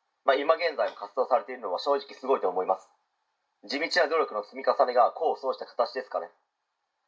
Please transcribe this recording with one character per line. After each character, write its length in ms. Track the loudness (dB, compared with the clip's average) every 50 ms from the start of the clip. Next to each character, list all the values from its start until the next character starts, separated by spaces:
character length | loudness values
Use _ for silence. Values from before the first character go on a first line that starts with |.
| _ _ _ _ 2
ま 100 | 2 2
あ、 20 |
今 200 | 2 4 2 0
現 200 | 2 2 -2 0
在 140 | 0 -2 -2
も 60 | -2
活 180 | -8 -14 -8 -2
動 120 | -2 0
さ 100 | 2 2
れ 60 | 2 2
て 80 | -2
い 40 | -10
る 60 | -8
の 100 | -6 -6
は 80 | -6 -4
正 160 | 0 0 0
直 200 | 0 -2 -8 -16
す 100 | -8 0
ご 120 | 0 0
い 40 | 2
と 80 | 2 -2
思 140 | -2 -2 0
い 20 |
ま 140 | 0 0 -2
す。 100 | -2 _ _ _ _ _ _ _ _ _ _ _ _ _ _ _ -12
地 120 | -8 -4 -4
道 80 | -4 0 2 2
な 60 | 2
努 100 | 4 2
力 160 | 0 0 0 -2
の 100 | -6 -6
積 120 | -6 -10
み 80 | -4 0
重 100 | 0 2 2 2
ね 60 | 4 6
が 180 | 4 4 4 2
功 160 | 0 0 0
を 60 | 0
奏 160 | -2 -4 -4 -4
し 60 | -4
た 60 | -8
形 260 | -10 -2 -2 -2 -2 -2
で 80 | -8 -8
す 60 | -6
か 100 | -6 -6
ね。 120 | -6 -8 _ _ _ _ _ _ _ _ _ _ _ _ _ _ _